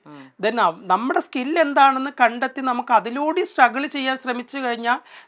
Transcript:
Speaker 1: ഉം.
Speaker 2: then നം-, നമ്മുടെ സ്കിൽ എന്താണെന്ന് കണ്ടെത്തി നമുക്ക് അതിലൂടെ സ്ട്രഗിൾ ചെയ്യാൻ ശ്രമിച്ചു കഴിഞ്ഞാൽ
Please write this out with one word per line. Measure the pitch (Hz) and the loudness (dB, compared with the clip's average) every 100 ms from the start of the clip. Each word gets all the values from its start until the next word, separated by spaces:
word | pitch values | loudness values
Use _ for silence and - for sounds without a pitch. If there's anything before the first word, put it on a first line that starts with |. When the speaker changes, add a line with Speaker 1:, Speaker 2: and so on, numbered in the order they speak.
| - | -16
Speaker 1:
ഉം. | 294 135 - | -20 -20 -4
Speaker 2:
then | 208 233 | -2 2
നം-, | 185 165 | 0 0
നമ്മുടെ | 190 185 247 349 | -2 -2 0 -4
സ്കിൽ | - 262 247 339 | -4 -6 -2 0
എന്താണെന്ന് | 294 285 269 262 269 277 | 2 4 4 4 -4 2
കണ്ടെത്തി | 240 240 262 262 | 2 2 -4 -4
നമുക്ക് | 262 240 247 | -4 -4 2
അതിലൂടെ | 226 202 254 302 349 | 2 2 -2 -2 -2
സ്ട്രഗിൾ | - - 240 226 285 | -2 4 4 4 -6
ചെയ്യാൻ | 285 262 262 | -4 -4 -4
ശ്രമിച്ചു | 269 247 240 277 | -6 -8 -8 -6
കഴിഞ്ഞാൽ | 254 226 233 254 - - | -6 -4 -2 -2 -6 -20